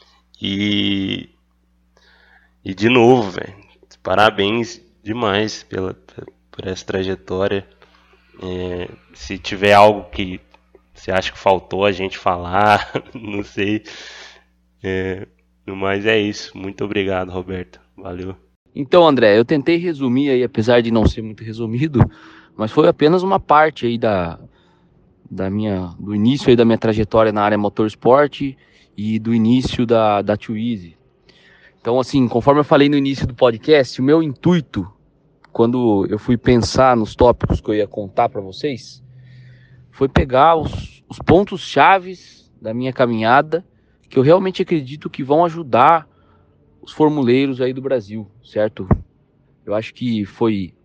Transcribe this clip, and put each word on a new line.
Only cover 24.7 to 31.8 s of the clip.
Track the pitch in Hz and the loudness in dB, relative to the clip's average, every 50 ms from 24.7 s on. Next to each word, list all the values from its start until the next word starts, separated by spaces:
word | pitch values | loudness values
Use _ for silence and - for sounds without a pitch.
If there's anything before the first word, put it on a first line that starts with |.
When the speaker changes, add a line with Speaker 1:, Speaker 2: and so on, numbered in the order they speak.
| _ _ _ _ _ _ _ _ _ _ - - | _ _ _ _ _ _ _ _ _ _ -20 -14
Speaker 2:
da | 95 92 95 95 | -10 -8 -6 -6
minha, | 101 107 107 107 95 92 90 87 80 73 | -4 -4 -4 -4 -4 -6 -6 -10 -12 -14
do | 98 101 104 | -10 -6 -4
início | 104 107 123 143 143 - - | 0 0 0 0 2 4 4
aí | 120 | 4
da | 117 117 | 6 6
minha | 117 113 | 4 2
trajetória | 110 - 113 107 110 107 - - 110 110 110 | 2 0 0 0 0 -2 0 2 2 2 2
na | 104 107 104 | 2 0 0
área | 104 107 | 0 0
motorsport | 104 104 101 - - 110 107 - - - 117 127 143 147 139 - - 143 135 135 _ _ _ _ _ _ _ _ | 0 -2 -2 -2 -2 -4 -4 -4 -2 2 4 4 6 4 2 -2 -6 -10 -10 -10 _ _ _ _ _ _ _ _
e | 101 104 110 110 110 | -8 -6 -4 -4 -4
do | 107 113 117 | -2 -2 0
início | 113 110 113 123 131 127 - - 131 120 | 2 2 2 2 2 0 -2 -2 -2 0
da, | 113 117 113 110 107 104 101 | 2 2 2 2 2 2 0
da | 101 101 104 | 0 -2 -4
Too | 101 - - 110 | -4 -4 -8 -8
Easy. | 107 113 120 113 95 87 82 80 _ _ _ _ _ _ _ _ _ _ _ _ _ _ _ _ | -6 -6 -6 -6 -8 -10 -16 -20 _ _ _ _ _ _ _ _ _ _ _ _ _ _ _ _
Então, | _ | _